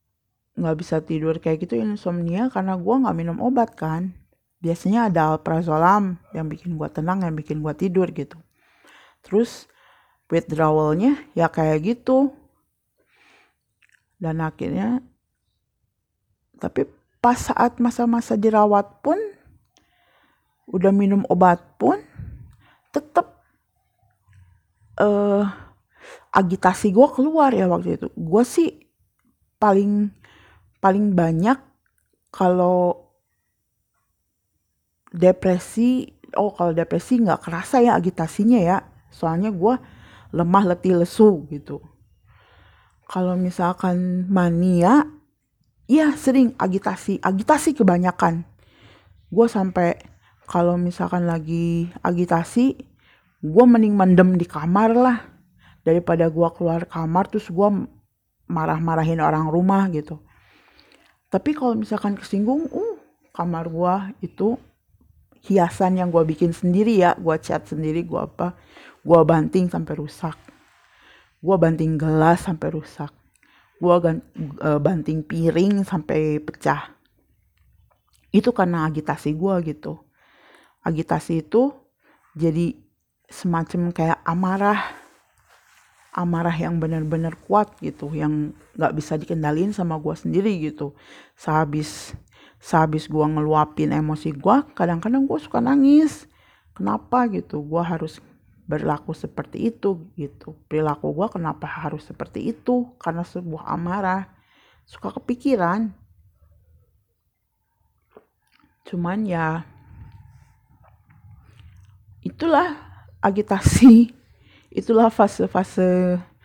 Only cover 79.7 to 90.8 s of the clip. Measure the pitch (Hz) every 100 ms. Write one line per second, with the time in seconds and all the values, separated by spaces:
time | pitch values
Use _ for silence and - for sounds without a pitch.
79.7 | 147 151 156 _ _ _ _ _ - _
80.7 | _ - 160 160 165 - 165 156 220 269
81.7 | - _ _ _ _ _ 151 165 156 -
82.7 | - _ _ _ _ _ - 185 165 160
83.7 | 180 175 175 160 - - 170 185 190 202
84.7 | 208 - - - _ _ _ _ _ _
85.7 | _ _ _ _ - 175 165 170 160 160
86.7 | 170 160 160 156 165 165 160 - 202 208
87.7 | _ 165 - 147 156 151 151 147 - _
88.7 | - 151 156 - 156 156 165 147 151 196
89.7 | 208 175 160 160 156 165 160 208 185 151
90.7 | -